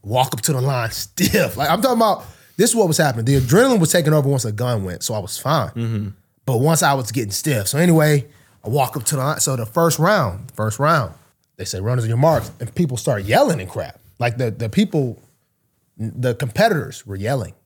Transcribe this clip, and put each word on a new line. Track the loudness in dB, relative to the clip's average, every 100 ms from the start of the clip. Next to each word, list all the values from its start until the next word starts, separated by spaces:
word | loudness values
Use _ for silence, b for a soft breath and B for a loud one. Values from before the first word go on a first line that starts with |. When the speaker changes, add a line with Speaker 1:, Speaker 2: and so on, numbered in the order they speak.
Speaker 1:
Walk | -2 0 0
up | -2
to | -2
the | 0
line, | 0 -2 -4
<laughs> |
stiff. | -6 -10 0 2 2 0 -2
Like, | 0
I'm | 2
talking | 2 2
about, | 2 0 B B B 0
this | 2
is | 4
what | 2
was | 4
happening. | 2 0
The | 2 2
adrenaline | 4 4 6 4
was | 4
taking | 2 4
over | 2 2
once | 0
the | -2
gun | -4 -2 -2
went, | -4 -6
so | -6
I | -6
was | -6 -8
fine. | -2 0 -2
Speaker 2:
Mm-hmm. | -4 -4 -4 -6 -10 _ _
Speaker 1:
But | -4 0
once | 2 2
I | 2
was | 0 -2
getting | -4 -4
stiff. | -4 -2 -2 -2
So | 0
anyway, | 4 4 4 2 0 b b b
I | -4
walk | -2 -2 -4
up |
to | -4
the | -4
line. | -4 -2
So | -2
the | -2
first | -2 2 2 2
round, | 2 2 0 -4 -12
first | -6 -4 0
round, | 2 2 0 -10 _ _ _ _
they |
say, | -10 -6
"Runners | -4 -2
on | -2
your | 2
marks," | 4 2 -2 -10
and | -12
people | -4 -2 -2
start | -4 -4
yelling | 2 2 4 0
and | -6
crap. | -10 -10 -14 _ _
Like, | -4 -2
the, | -4
the | -4 -4
people, | 0 0 0 -2 -6 _ _ _ _ _ _ _ _
the | -10 -4 -2
competitors | -2 -4 2 2 2 -4 -12 -12
were | -8
yelling. | -4 -4 -4 -12